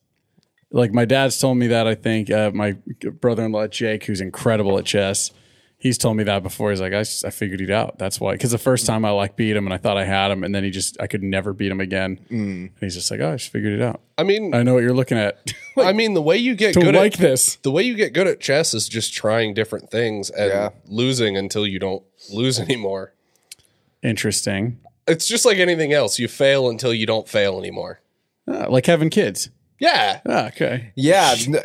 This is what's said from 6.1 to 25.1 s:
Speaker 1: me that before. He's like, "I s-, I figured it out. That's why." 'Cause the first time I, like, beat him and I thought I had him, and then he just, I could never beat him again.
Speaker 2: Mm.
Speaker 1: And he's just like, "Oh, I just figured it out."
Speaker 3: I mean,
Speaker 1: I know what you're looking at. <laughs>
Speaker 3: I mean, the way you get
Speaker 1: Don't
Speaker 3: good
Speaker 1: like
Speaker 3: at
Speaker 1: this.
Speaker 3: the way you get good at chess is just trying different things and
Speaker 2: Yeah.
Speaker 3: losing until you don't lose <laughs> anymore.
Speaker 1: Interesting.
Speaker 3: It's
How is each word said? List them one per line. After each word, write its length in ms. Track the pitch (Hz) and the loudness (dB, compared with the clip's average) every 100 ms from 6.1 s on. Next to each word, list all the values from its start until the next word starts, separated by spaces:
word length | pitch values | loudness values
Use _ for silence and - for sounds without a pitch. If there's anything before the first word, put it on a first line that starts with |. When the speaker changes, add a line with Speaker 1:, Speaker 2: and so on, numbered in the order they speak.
| 110 | 2
Speaker 1:
me 80 | 104 | 0
that 180 | 101 | -2
before. 280 | 92 - 107 | -4 -4 -2
He's 100 | 98 | -2
like, 100 | 92 | -2
"I 60 | 101 | -2
s-, 260 | 110 - | -2 -6
I 60 | - | -8
figured 320 | - 104 92 | -6 -6 -4
it 80 | 92 | -2
out. 280 | 104 110 - | -2 -2 -6
That's 220 | 95 - | -8 -4
why." 160 | 104 90 | -4 -2
'Cause 160 | 120 | -2
the 60 | 117 | 0
first 280 | 135 127 - | 2 2 0
time 200 | 110 110 | 0 0
I, 60 | |
like, 260 | 101 101 - | 0 -2 -2
beat 180 | 110 107 | 0 0
him 100 | 95 | -2
and 80 | |
I 40 | 92 | -2
thought 180 | 104 98 | -2 0
I 60 | |
had 260 | 95 98 98 | 0 2 2
him, 140 | 95 | 0
and 100 | 95 | -2
then 120 | 101 98 | -2 -2
he 40 | |
just, 300 | 95 - - | -4 -6 -6
I 80 | 92 | -6
could 160 | 107 | -4
never 300 | 98 95 98 | -2 -2 -4
beat 180 | 95 98 | -4 -4
him 80 | 95 | -2
again. 400 | 95 95 95 95 - | -2 -2 -4 -6 -8
Speaker 2:
Mm. 20 | |
Speaker 1:
And 400 | 117 104 92 92 - | -6 -6 -6 -12 -10
he's 140 | 98 87 | -8 -6
just 140 | - | -6
like, 120 | 104 | -4
"Oh, 80 | 147 | -4
I 40 | 143 | -4
just 120 | - | -6
figured 220 | 110 104 104 | -4 -2 -2
it 20 | |
out." 200 | 120 - _ - | -2 -6 _ -2
Speaker 3:
I 60 | |
mean, 300 | 185 208 202 | 0 0 0
Speaker 1:
I 80 | 120 | 2
know 100 | 120 | 4
what 100 | 127 | 4
you're 100 | 120 | 4
looking 240 | 127 127 117 | 2 0 0
at. 360 | 104 - - - - | 0 -4 -10 -14 -4
<laughs> 120 | - | 2
Speaker 3:
I 160 | 233 | 2
mean, 220 | 208 226 185 | 4 2 2
the 60 | |
way 140 | 151 196 | 2 2
you 180 | 240 | 2
get 200 | 208 208 | 2 2
Speaker 1:
Don't 100 | - | 6
Speaker 3:
good 120 | 165 175 | 6 6
Speaker 1:
like 180 | 208 | 4
Speaker 3:
at 60 | 196 | 4
Speaker 1:
this. 340 | 170 131 - - | 2 4 0 0
Speaker 3:
the 100 | 135 | 0
way 120 | 147 | 2
you 120 | 247 214 | 0 0
get 160 | 196 | 0
good 160 | 139 185 | 2 2
at 140 | - | 0
chess 320 | - 139 160 | 0 2 2
is 160 | 113 - | -2 -4
just 240 | 113 - | -4 -6
trying 400 | - 107 113 110 | -2 0 2 0
different 360 | 104 107 104 - | -2 -2 -6 -4
things 400 | 113 117 107 98 | -2 -2 -2 -6
and 180 | - 101 | -2 0
Speaker 2:
Yeah. 200 | 98 104 - - | 0 -2 -6 -8
Speaker 3:
losing 520 | 107 127 123 113 98 | -2 0 2 0 0
until 280 | 98 107 104 | -2 -4 -4
you 140 | 95 | -4
don't 240 | 95 95 - _ - | -4 -6 -10 _ -10
lose 260 | 101 127 117 | -2 -2 -2
<laughs> 0 | |
anymore. 540 | 87 120 98 95 95 _ _ _ _ - _ _ _ _ | -2 -4 -4 -6 -10 _ _ _ _ -20 _ _ _ _
Speaker 1:
Interesting. 760 | 120 107 110 101 - 98 113 120 _ _ | -4 -2 -2 -2 -2 -2 -4 -6 _ _
Speaker 3:
It's 200 | - | -2